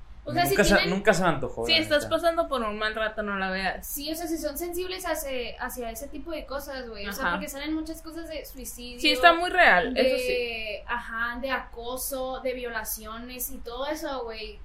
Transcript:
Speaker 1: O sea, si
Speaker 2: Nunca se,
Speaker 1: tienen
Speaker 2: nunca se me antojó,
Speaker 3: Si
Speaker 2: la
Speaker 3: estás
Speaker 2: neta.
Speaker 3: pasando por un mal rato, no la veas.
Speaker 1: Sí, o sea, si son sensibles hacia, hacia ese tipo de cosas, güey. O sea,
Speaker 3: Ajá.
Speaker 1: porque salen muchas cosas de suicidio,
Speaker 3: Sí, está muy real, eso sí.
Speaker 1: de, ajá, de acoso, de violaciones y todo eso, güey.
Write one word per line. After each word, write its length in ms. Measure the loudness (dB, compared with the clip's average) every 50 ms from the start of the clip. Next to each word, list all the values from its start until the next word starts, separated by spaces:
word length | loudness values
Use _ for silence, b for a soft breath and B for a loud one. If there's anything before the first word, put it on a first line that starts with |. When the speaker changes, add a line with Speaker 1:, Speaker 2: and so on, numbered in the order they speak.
| -16 -16 -16 -12 -6
Speaker 1:
O 60 | 0
sea, 120 | 2 4 4
si 40 | 6
Speaker 2:
Nunca 120 | 6 6 6
se, 100 | 8 8
Speaker 1:
tienen 140 | 6 6 4
Speaker 2:
nunca 220 | 2 4 6 6
se 100 | 6 6
me 60 | 6 4
antojó, 380 | 2 2 0 -4 -2 -2 0
Speaker 3:
Si 60 | 2
Speaker 2:
la 60 | 4 2
Speaker 3:
estás 240 | 4 4 2 2 2
Speaker 2:
neta. 120 | 2 0
Speaker 3:
pasando 320 | 2 2 2 2 2 0 0
por 140 | 0 -2
un 160 | -2 -2 -2 -2
mal 160 | -2 -2 -2
rato, 280 | -2 -2 -2 -2 -4
no 140 | -4 -2 -2
la 140 | -2 -2 -2
veas. 360 | -2 -2 -2 -2 -4 -4 -8
Speaker 1:
Sí, 240 | -8 -8 -6 -6 -6
o 40 | -6
sea, 120 | -4 -4
si 120 | -4 -4 -2
son 180 | -4 -4 -4
sensibles 480 | -4 -6 -4 -4 -4 -4 -4 -6 -4 -4
hacia, 580 | -4 -4 -2 -4 -4 -4 -4 -4 -6 -6 -8
hacia 280 | -8 -6 -6 -6 -8 -8
ese 180 | -8 -8 -10 -10
tipo 220 | -10 -8 -8 -6
de 160 | -8 -8 -8
cosas, 420 | -8 -8 -8 -8 -8 -10 -10 -10 -10
güey. 180 | -10 -8 -8
O 60 | -6
sea, 120 | -4 -2 0
Speaker 3:
Ajá. 80 | 0 0
Speaker 1:
porque 140 | 0 -2 -6
salen 260 | -8 -6 -4 -2 -2
muchas 260 | -2 -4 -6 -8 -10
cosas 260 | -10 -12 -10 -10 -10 -8
de 140 | -8 -10 -10
suicidio, 520 | -12 -14 -14 -12 -12 -12 -12 -12 -12 -2 2
Speaker 3:
Sí, 120 | 4 4
está 220 | 6 8 8 8 8
muy 160 | 8 4 4
real, 440 | 6 8 8 10 8 8 6 4 4
eso 200 | 4 4 4 4
sí. 100 | 2 0 0
Speaker 1:
de, 560 | 0 0 -2 -4 -4 -6 -6 -6 -8 -8 -6
ajá, 520 | -4 -4 -4 -4 -6 -4 -4 -4 -4 -4 -4
de 80 | -4 -2
acoso, 880 | -2 -2 -4 -8 -12 -10 -8 -6 -6 -6 -6 -4 -4 -4 -4 -4 -4 -4
de 140 | -4 -4 -4
violaciones 960 | -4 -6 -6 -6 -6 -6 -6 -8 -8 -8 -10 -10 -10 -10 -10 -8 -8 -6 -6
y 80 | -6 -8
todo 280 | -8 -8 -6 -6 -4
eso, 380 | -4 -4 -4 -4 -4 -4 -4 -6
güey. 360 | -6 -8 -8 -10 -10 -10 -12